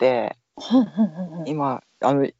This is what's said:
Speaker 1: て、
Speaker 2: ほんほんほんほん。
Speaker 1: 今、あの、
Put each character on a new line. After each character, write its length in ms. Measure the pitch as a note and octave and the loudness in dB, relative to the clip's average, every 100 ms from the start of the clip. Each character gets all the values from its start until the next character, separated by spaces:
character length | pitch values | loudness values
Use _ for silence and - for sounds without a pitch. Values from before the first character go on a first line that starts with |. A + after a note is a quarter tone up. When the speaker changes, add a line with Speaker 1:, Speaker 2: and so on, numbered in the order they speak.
Speaker 1:
て、 360 | C3 B2 G#2+ - _ - | 2 2 -2 -8 _ -16
Speaker 2:
ほ 240 | - B3 | 0 2
ん 20 | |
ほ 200 | G3+ F3+ | 2 0
ん 40 | G3+ | -2
ほ 140 | D#3+ | -2
ん 40 | F3+ | -10
ほ 140 | E3 | -8
ん。 40 | D#3 | -6
Speaker 1:
今、 340 | D3+ C#3+ B2+ - - | -4 -2 -4 -10 -2
あ 120 | B2 | 2
の、 160 | C#3 C#3 | 2 0